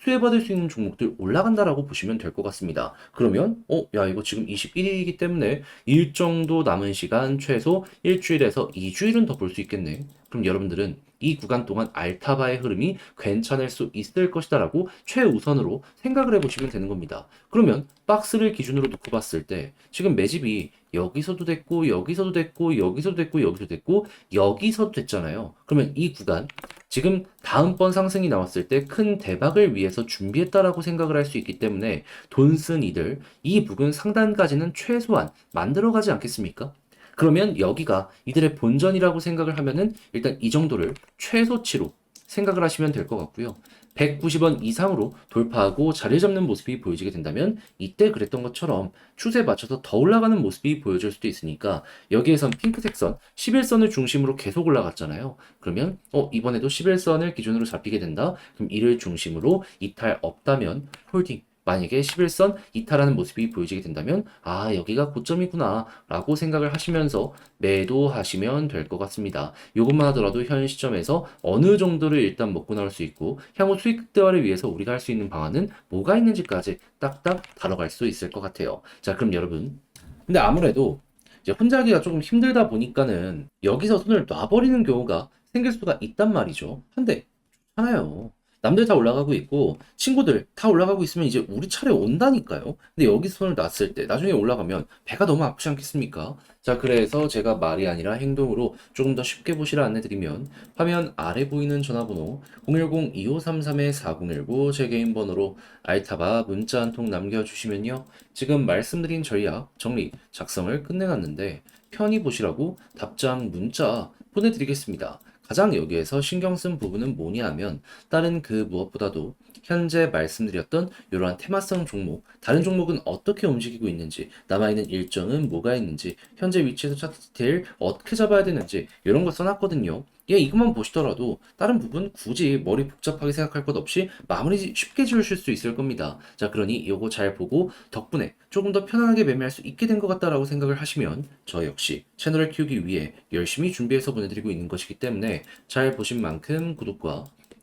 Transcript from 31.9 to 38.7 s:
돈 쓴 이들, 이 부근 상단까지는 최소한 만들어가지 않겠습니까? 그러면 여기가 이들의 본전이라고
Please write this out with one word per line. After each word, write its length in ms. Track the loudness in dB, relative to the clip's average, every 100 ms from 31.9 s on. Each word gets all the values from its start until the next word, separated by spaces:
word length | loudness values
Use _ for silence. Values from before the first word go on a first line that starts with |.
| -4 -8 -20 -4
돈 280 | 6 6 6
쓴 260 | 2 -2
이들, 360 | 0 -2 -4 -6 -12 _
이 200 | 2 2
부근 280 | 2 0 0
상단까지는 840 | 0 -2 2 2 4 2 2 -2
최소한 560 | -6 -2 -2 2 0 0 -8 _
만들어가지 580 | -4 -2 2 2 2 2
않겠습니까? 600 | 0 -4 -6 -8 -8 -12 -12 _ _ -20 2
그러면 440 | 6 6 4 2
여기가 500 | 0 0 -2 -2 -2 _ -2
이들의 300 | 2 2 2
본전이라고 640 | 2